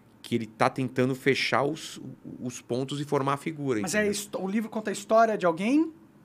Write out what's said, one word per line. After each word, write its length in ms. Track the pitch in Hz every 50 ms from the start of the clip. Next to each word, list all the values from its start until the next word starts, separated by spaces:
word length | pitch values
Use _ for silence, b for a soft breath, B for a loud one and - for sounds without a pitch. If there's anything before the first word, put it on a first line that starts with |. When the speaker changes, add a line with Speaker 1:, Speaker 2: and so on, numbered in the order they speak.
| b b b - -
Speaker 1:
que 100 | - 117
ele 140 | 117 113 110
tá 220 | - - 127 123
tentando 420 | - - 131 120 - 131 127 131 131
fechar 500 | 131 - 139 127 - - - 120 113 139
os, 380 | 147 160 156 - - - - - 131 - - - - - -
os 180 | 120 123 - -
pontos 380 | - - 120 127 135 139 147 143
e 60 | 147
formar 280 | 143 147 139 135 139 143
a 40 | 139
figura, 420 | - 165 156 147 143 135 120 107
Speaker 2:
Mas 140 | 101 170 196
é 60 | 214
Speaker 1:
entendeu? 120 | 214 208
Speaker 2:
histó-, 280 | 202 208 - - - -
o 60 | 190 190
livro 200 | 196 226 214 -
conta 200 | - 220 214 208
a 40 | 196
história 440 | - - - 220 226 226 220 214 185
de 80 | 180
alguém? 480 | 175 165 160 196 233 277 311 330 320 - - - - _ -